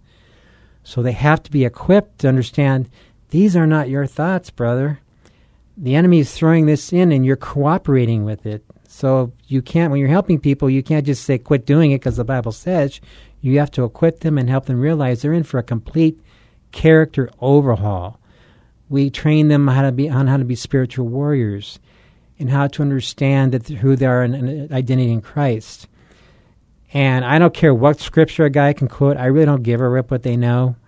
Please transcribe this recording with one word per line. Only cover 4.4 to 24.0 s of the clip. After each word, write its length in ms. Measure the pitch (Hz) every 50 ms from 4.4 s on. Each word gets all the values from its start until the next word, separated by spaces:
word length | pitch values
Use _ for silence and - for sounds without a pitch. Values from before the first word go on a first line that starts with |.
| - -
brother. 500 | - - 120 117 120 131 135 147 147 - _ _ _ _ _ _ _ _ _ _ _ _ _ _ -
The 200 | 214 143 127 135
enemy 240 | 160 180 180 175 160
is 120 | 139 -
throwing 340 | - - 165 160 165 165 156
this 260 | 151 151 143 - -
in, 180 | 180 175 185 170
and 160 | 151 131 131
you're 80 | 131 135
cooperating 920 | - - - - 143 143 147 175 185 - 147 135 127 120 113 113 107 104
with 220 | 107 107 - -
it. 160 | 107 104 107 _ _ - _ _
So 460 | _ - - 139 131 135 131 127 120 - _ _
you 160 | - 135 131
can't, 280 | 127 - - 165 170 156
when 100 | 139 143
you're 80 | 139 131
helping 320 | 160 202 196 - 170 139
people, 280 | - 143 139 - 143 131
you 140 | 135 135
can't 240 | 131 - 156 151 139
just 180 | 147 135 - -
say, 140 | - 135 120
"Quit 260 | - - 147 127 113
doing 260 | - 139 160 165 143
it 120 | 139 135
'cause 140 | - 127 113
the 80 | 117 117
Bible 280 | 120 135 123 113 117
says." 480 | 110 - - 175 185 165 139 131 - - - - - - - - - -
You 180 | - 127 135 143
have 120 | 147 143
to 120 | - 131 123
equip 360 | 113 - - 165 165 165 -
them 160 | - 160 151
and 140 | 139 127 120
help 160 | 131 135 -
them 140 | 135 127 120
realize 420 | 135 156 165 151 139 127 123 113
they're 100 | - 151
in 120 | 165 175 147
for 140 | - - 127
a 40 | 117
complete 560 | - 127 113 - - - 160 165 160 160 - _ _ _ _ _ _ _ _ _ _
character 600 | - - - 160 160 156 156 156 - 139 127 - - -
overhaul. 800 | 123 135 143 147 139 131 113 90 101 104 98 90 87 104 123 _ _ _ _ _ _ _ _ _ _ _ _ _ _ -
We 220 | 139 139 139 139
train 380 | - - - 156 156 156 151 151
them 200 | 147 143 143 135
how 140 | 127 135
to 100 | 139 135
be, 180 | 123 131 143 156
on 160 | 131 131 139
how 100 | 131 135
to 80 | 139 127
be 100 | 120 123
spiritual 540 | - - - - 135 127 120 - 131 123 117
warriors 680 | 120 139 147 147 147 131 113 104 101 101 101 - - - _ _ _ _ _ _ _ _ _ _ _ -
and 120 | 147 123
how 160 | 139 139 143
to 160 | 143 - -
understand 720 | 147 139 139 131 - - - - 143 135 139 135 135 135
that 160 | 127 123 117 -
who 260 | 151 98 123 135 135
they 120 | 123